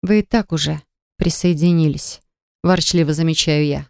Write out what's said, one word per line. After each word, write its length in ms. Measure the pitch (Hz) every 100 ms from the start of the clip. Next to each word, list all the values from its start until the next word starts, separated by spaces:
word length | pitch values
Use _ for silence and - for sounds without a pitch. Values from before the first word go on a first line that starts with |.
«Вы 160 | 180 214
и 40 |
так 300 | 208 233 202
уже 300 | 160 147 151 _ _ _ _
присоединились», 1040 | 170 - 175 156 175 170 160 139 - - _ _ _ _
ворчливо 520 | 170 180 - 175 156
замечаю 500 | 151 165 156 - 151
я. 240 | 151 143 139